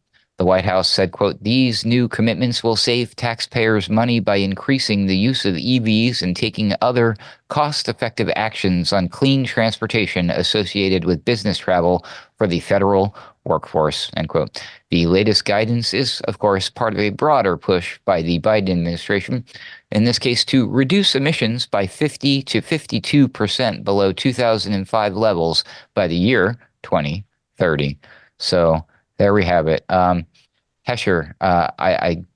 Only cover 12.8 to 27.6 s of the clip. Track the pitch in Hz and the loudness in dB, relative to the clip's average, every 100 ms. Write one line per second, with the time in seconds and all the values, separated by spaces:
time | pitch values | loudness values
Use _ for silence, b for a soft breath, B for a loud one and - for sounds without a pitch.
12.8 | 98 98 98 B B B - 80 - 82 | 4 2 2 B B B -4 -4 -2 0
13.8 | 78 - - - 80 - 69 - B B | 0 -2 -6 -6 -2 -2 -4 -8 B B
14.8 | _ 85 82 92 107 101 - 101 113 120 | _ 0 2 2 2 0 0 -2 0 -2
15.8 | 113 98 127 - - 107 104 98 - - | -2 -4 -4 -4 -6 -2 0 0 -2 -4
16.8 | 117 101 104 104 151 143 95 85 - 92 | -4 0 -2 0 2 4 2 0 0 0
17.8 | 87 - - 90 82 85 107 107 95 90 | 0 -8 -2 0 0 0 2 2 2 0
18.8 | 85 85 - 101 104 127 - B B B | -2 -4 -2 -4 -2 -6 -8 B B B
19.8 | _ 107 120 120 131 120 - 135 104 120 | _ 0 2 2 0 0 2 2 2 0
20.8 | 131 202 190 139 147 - 113 123 - 101 | 2 2 2 0 0 0 -2 -2 -2 -2
21.8 | 95 - 151 - 139 139 135 113 - 156 | -2 -2 -4 -2 0 0 0 -4 -2 -6
22.8 | - 113 - 147 131 - 107 - 123 - | -4 -6 2 4 4 2 -2 0 -2 -2
23.8 | 101 101 98 92 135 123 120 110 98 101 | 0 2 2 2 -2 0 0 0 -2 -4
24.8 | 95 113 104 95 110 90 82 80 - B | -2 0 0 0 0 2 0 0 -4 B
25.8 | B - 90 85 98 123 92 120 b _ | B -2 0 2 2 4 2 0 b _
26.8 | - 87 73 87 - _ _ _ | -4 -2 -2 -6 -10 _ _ _